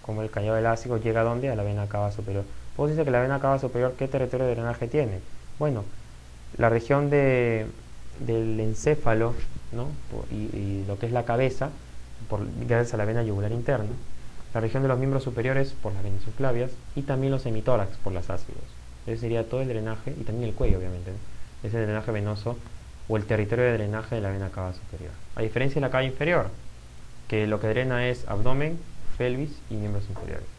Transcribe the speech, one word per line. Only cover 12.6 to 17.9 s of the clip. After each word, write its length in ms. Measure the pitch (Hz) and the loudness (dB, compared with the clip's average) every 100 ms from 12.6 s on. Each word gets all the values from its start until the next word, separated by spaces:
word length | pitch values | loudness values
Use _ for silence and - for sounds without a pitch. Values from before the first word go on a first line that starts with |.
| 120 | 2
gracias 260 | 117 120 | 2 2
a 40 | 110 | 0
la 80 | |
vena 180 | 104 117 | 0 2
yugular 280 | 117 98 104 | 2 0 0
interna, 380 | 117 120 127 104 120 - - - - - | 0 0 0 0 -4 -4 -4 -4 -8 -4
la 60 | 113 | -2
región 240 | 110 135 | 0 2
de 60 | 135 | 2
los 100 | 123 | 2
miembros 240 | 135 135 | 2 0
superiores 500 | 131 117 120 135 135 - | 0 -2 2 2 2 2
por 100 | 107 | 0
las 100 | 101 | 2
venas 180 | 101 98 | 4 4
subclavias 500 | 113 - 135 120 127 - - | 4 4 4 4 2 -2 -6
y 60 | 143 | -4
también 300 | 139 131 135 | -2 0 2
los 140 | 135 | 2
hemitórax 520 | 127 110 - 107 98 | 2 2 6 4 4